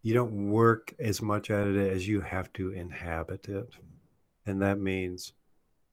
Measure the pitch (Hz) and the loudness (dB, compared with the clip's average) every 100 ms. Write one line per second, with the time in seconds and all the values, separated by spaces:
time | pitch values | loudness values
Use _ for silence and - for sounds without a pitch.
0 | 113 117 117 104 101 107 117 113 - - | 2 2 2 -2 2 6 6 6 -2 -6
1 | 113 98 107 104 - 104 101 98 98 95 | -4 -2 -2 -2 0 0 2 2 2 0
2 | 92 104 85 92 90 - 92 90 87 - | 0 -2 -2 -6 -6 -6 -6 -6 -12 -10
3 | 87 82 82 92 - 98 110 - - - | -6 -6 -6 -10 -8 -8 -8 -16 -20 -20
4 | _ _ _ _ - 98 98 101 98 95 | _ _ _ _ -6 0 2 2 0 -2
5 | 92 90 - _ _ _ _ _ _ | -4 -6 -14 _ _ _ _ _ _